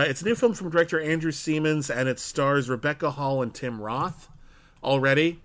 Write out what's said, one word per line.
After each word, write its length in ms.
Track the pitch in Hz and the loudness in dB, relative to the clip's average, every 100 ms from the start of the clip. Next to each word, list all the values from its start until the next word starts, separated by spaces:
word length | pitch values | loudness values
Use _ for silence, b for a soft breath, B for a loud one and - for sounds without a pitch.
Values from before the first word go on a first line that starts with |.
| 147 | 2
it's 160 | - | 0
a 20 | |
new 100 | 196 | -2
film 200 | 233 240 | 2 2
from 160 | 196 180 | 0 0
director 300 | 170 165 160 | 2 2 2
Andrew 300 | 151 165 160 | 0 0 -2
Siemens, 580 | 147 - 151 156 156 135 | -2 -2 0 2 2 0
and 200 | 123 131 | -2 -2
it 100 | 120 | -2
stars 500 | - - 139 143 123 | -4 0 2 2 0
Rebecca 440 | 123 147 147 156 | -2 -2 -2 -4
Hall 300 | 139 139 135 | -2 -2 -2
and 120 | 120 | -2
Tim 260 | - 127 113 | -6 -8 -8
Roth 480 | 107 127 175 - - - b b b b | -6 -4 -4 -8 -16 -20 b b b b
already. 580 | 135 135 135 139 165 170 | 0 2 4 4 4 0